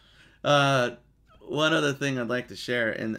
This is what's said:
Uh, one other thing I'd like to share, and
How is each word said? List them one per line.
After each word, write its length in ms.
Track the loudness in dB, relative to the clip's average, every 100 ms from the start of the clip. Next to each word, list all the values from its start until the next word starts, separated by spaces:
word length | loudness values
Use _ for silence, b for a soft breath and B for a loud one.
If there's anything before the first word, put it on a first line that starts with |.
| B B B B
Uh, 480 | 2 4 4 2 0 -4 _ _ _ -20
one 320 | -8 0 2
other 200 | 2 2
thing 260 | 0 -2 -2
I'd 100 | -2
like 200 | -4 -6
to 80 | -12
share, 340 | -4 -2 -2
and 260 | -2 -6